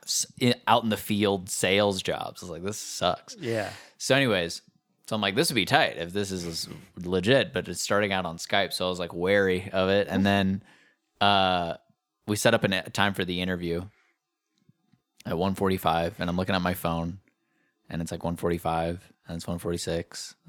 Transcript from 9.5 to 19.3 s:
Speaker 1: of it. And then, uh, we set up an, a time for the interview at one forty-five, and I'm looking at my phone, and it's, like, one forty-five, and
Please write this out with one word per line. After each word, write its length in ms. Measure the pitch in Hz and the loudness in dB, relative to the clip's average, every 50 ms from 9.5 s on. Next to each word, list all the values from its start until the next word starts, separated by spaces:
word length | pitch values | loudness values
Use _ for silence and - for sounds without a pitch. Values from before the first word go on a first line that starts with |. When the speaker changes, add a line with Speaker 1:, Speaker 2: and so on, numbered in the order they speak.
| 92 90 92 98 - | 2 0 -2 -2 0
Speaker 1:
of 160 | 95 95 95 | 2 2 4
it. 180 | 98 101 98 - | 4 4 2 2
And 160 | 92 98 95 | 2 2 4
then, 380 | 101 101 101 98 95 95 98 - - - _ _ _ _ _ _ _ _ - | 4 4 4 4 2 0 -2 -4 -10 -20 _ _ _ _ _ _ _ _ 2
uh, 540 | 101 101 101 98 95 92 92 90 85 82 80 - _ _ _ _ _ _ _ _ _ - | 4 4 6 6 4 4 2 2 0 -2 -6 -8 _ _ _ _ _ _ _ _ _ -2
we 80 | 104 | 0
set 180 | 104 - 127 113 | 2 4 4 4
up 100 | 110 - | 4 4
an, 100 | 104 95 | 2 0
a 100 | 92 - - | -2 -2 -2
time 240 | - - 101 101 98 | 0 2 2 2 2
for 100 | 98 95 | 0 -2
the 160 | 87 90 87 | -2 -2 -2
interview 420 | 90 92 92 87 87 85 82 85 90 104 - _ _ _ _ _ _ _ _ _ _ _ _ _ _ _ _ _ _ _ _ _ _ _ _ - - | -2 -2 -2 -2 -2 -2 -2 -4 -4 -8 -14 _ _ _ _ _ _ _ _ _ _ _ _ _ _ _ _ _ _ _ _ _ _ _ _ -14 -8
at 120 | - 90 85 | -6 -2 0
one 180 | 90 98 95 | 0 0 0
forty-five, 600 | - 98 95 95 92 - 87 80 82 82 87 - - | 0 0 0 0 2 2 2 2 2 0 -2 -2 -4
and 100 | 92 87 | -4 -2
I'm 80 | 87 90 | -2 -2
looking 180 | 92 - 98 | -2 0 0
at 60 | 92 | 0
my 120 | 90 90 90 | 0 0 -2
phone, 460 | - - 87 82 85 85 87 95 98 - _ _ _ _ _ _ _ _ _ _ _ _ - | -2 -2 -2 -2 -2 -4 -4 -6 -10 -14 _ _ _ _ _ _ _ _ _ _ _ _ -12
and 120 | - 82 | -8 -8
it's, 100 | 82 80 | -6 -6
like, 120 | 87 85 - | -6 -6 -4
one 120 | 85 85 | -4 -4
forty-five, 760 | 82 - 87 87 87 - - 82 82 82 85 87 90 - - _ _ _ | -2 -2 -2 -2 0 -2 -2 -2 0 -2 -2 -4 -6 -10 -16 _ _ _
and 80 | - | -12